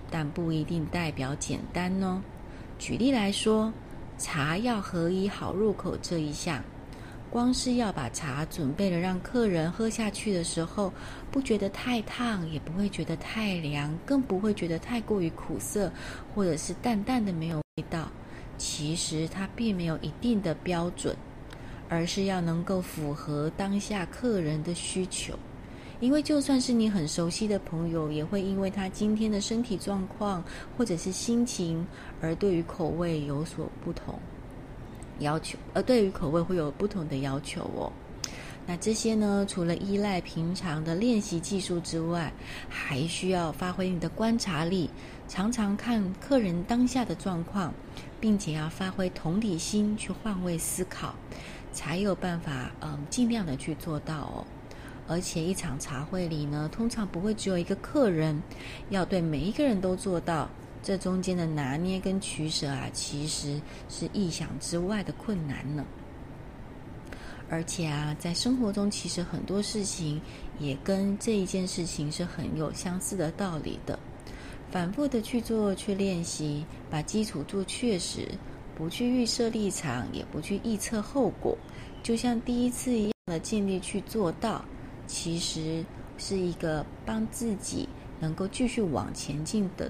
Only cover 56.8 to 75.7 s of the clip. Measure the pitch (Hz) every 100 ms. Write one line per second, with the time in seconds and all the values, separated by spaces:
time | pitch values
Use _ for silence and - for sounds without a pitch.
56.8 | 233 - 202 170 208 214 196 180 170 196
57.8 | - 302 240 165 156 151 - - - -
58.8 | - 196 170 190 165 147 165 233 294 202
59.8 | 185 185 202 170 160 160 131 - - -
60.8 | - 190 185 185 185 180 165 151 139 143
61.8 | 180 190 190 190 196 - 156 156 143 135
62.8 | 123 - - 143 151 - 143 147 - -
63.8 | - - 165 - 185 151 156 127 - 170
64.8 | 180 214 180 147 - 202 151 120 123 147
65.8 | 131 - - - - - - - - -
66.8 | - - - - - - - 165 165 -
67.8 | 160 147 151 151 175 170 247 254 220 202
68.8 | 202 - 170 - 175 165 - 196 202 220
69.8 | 190 - 160 151 - - - - 147 135
70.8 | 139 196 196 202 - 214 185 190 185 -
71.8 | 165 - 147 156 175 - - 151 151 -
72.8 | 190 180 - 196 156 165 196 160 - -
73.8 | - - - - - - - - - 185
74.8 | 175 214 285 240 214 240 220 220 208